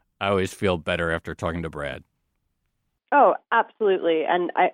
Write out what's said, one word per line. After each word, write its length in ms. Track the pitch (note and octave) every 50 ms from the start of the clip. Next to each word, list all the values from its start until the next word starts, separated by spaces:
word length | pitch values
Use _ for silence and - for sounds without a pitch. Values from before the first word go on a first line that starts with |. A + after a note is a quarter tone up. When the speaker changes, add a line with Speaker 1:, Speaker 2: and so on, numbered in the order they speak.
| _ _ _ -
Speaker 1:
I 60 | G2 G2
always 220 | G2+ F#2+ F#2 F#2+
feel 260 | - - G#2+ F#2+ F2+ E2
better 340 | D#2 F#2 F2+ E2+ E2+ E2
after 200 | E2 E2 - F2 D#2+
talking 260 | - - E2+ E2 E2+
to 80 | E2 D#2+
Brad. 320 | D#2 D2 D2 C2+ C2 - - _ _ _ _ _ _ _ _ _ _ _ _ _ _ _ _ _ _ _ _ -
Speaker 2:
Oh, 240 | C#4 C#4+ B3 F#3+ - - _ -
absolutely. 720 | - C#3 - - _ - A3 G3 F#3+ - - E3+ D#3+ D#3 C#3+
And 260 | - F3 F3+ F3 - -
I, 140 | - F#3 -